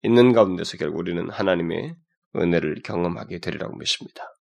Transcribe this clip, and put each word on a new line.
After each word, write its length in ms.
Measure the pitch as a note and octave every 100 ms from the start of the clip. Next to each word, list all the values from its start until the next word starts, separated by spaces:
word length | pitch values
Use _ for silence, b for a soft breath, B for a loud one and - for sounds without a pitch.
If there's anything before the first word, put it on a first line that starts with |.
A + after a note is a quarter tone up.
있는 320 | G#2+ A#2+ B2
가운데서 440 | A2+ G2 F2+ E2 F2+
결국 220 | D#2 D#2+
우리는 300 | D#2+ F2 -
하나님의 640 | - F#2+ F2 E2+ E2 D#3 E3 _ _ _ -
은혜를 460 | F2 E2+ D2+ D2+
경험하게 560 | - E2+ F2 E2+ - F2
되리라고 380 | F2+ D#2+ - -
믿습니다. 500 | - - - - - _